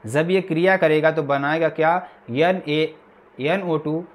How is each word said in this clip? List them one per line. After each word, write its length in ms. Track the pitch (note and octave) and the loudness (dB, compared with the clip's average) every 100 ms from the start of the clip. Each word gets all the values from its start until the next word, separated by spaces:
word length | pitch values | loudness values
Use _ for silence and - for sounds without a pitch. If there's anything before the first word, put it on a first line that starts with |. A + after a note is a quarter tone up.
| A2 | -2
जब 220 | C3+ E3+ | -2 0
ये 100 | F#3+ | 0
क्रिया 340 | F#3 D#3+ F#3 F#3+ | 0 0 2 4
करेगा 340 | E3 D#3 D#3 | 4 4 2
तो 120 | D#3+ | 0
बनाएगा 460 | C#3+ C#3 C#3+ D#3+ D#3+ | -2 -2 0 0 0
क्या? 260 | D#3 D#3 F3 - - - | 2 2 2 -4 -20 -8
एन 320 | B2 E3+ F#3 D3 | 0 0 0 -2
ए, 280 | D3+ D#3 - - - - - | -2 -2 -6 -20 -20 -20 -6
एन 240 | C#3 F#3+ | -2 -2
ओ 160 | F3+ D#3 | -2 -2
टू 260 | D3+ D#3 F#3 | -2 -6 -8